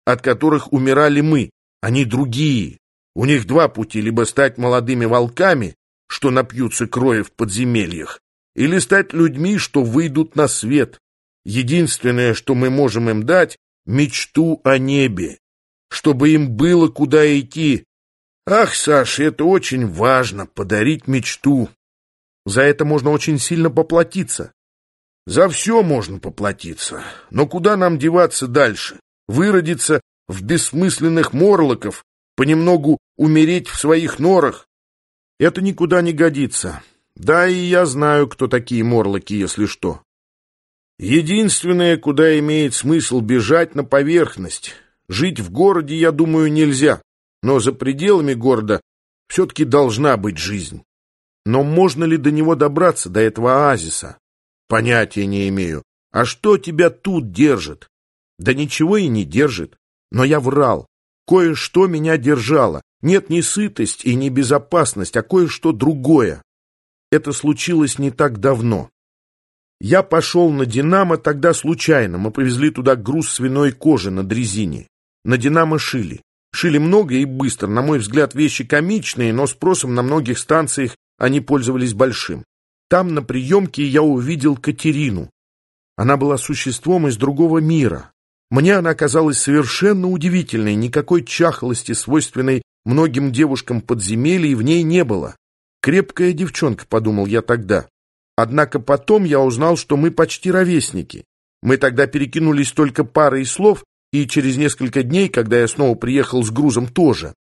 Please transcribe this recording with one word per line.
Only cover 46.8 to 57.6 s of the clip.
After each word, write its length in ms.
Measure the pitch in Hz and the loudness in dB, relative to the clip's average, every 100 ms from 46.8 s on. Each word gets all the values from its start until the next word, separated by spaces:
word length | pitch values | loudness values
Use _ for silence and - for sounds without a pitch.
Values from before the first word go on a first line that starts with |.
| 147 98 _ _ _ _ | 2 0 _ _ _ _
но 180 | 120 135 | 0 2
за 120 | 117 | 0
пределами 640 | - 127 139 196 190 143 | -2 -6 -2 2 2 2
города 480 | 120 127 117 107 101 _ _ _ _ _ | -2 0 0 0 -4 _ _ _ _ _
все-таки 360 | - 185 - 139 | -2 -2 -2 0
должна 520 | 143 131 110 147 110 | 2 2 0 0 0
быть 200 | 101 78 | -4 -6
жизнь. 460 | 90 104 85 - _ _ _ _ _ _ 104 | -8 -8 -10 -16 _ _ _ _ _ _ -2
Но 180 | 131 | 0
можно 400 | 143 165 190 131 | 2 2 2 2
ли 140 | 165 160 | 0 2
до 140 | 143 | 2
него 240 | 151 156 143 | 2 2 2
добраться, 540 | 143 143 180 - 90 | 2 2 2 0 -4
до 100 | 95 | 0
этого 500 | 110 110 120 135 143 | 0 2 2 4 2
оазиса?» 480 | 117 82 - - - _ _ _ _ - | 0 -4 -10 -12 -20 _ _ _ _ -4
«Понятия 580 | 110 117 117 104 101 98 | -2 2 2 0 -2 -4
не 220 | 101 98 | -2 -2
имею. 340 | 98 87 78 - _ _ | -2 -4 -6 -12 _ _
А 140 | - 123 | -4 -4
что 320 | - 214 196 | -2 0 0
тебя 320 | 170 156 170 | 0 0 0
тут 420 | - 202 170 113 | 0 -4 -4 -4
держит?» 560 | 87 147 113 | 0 2 2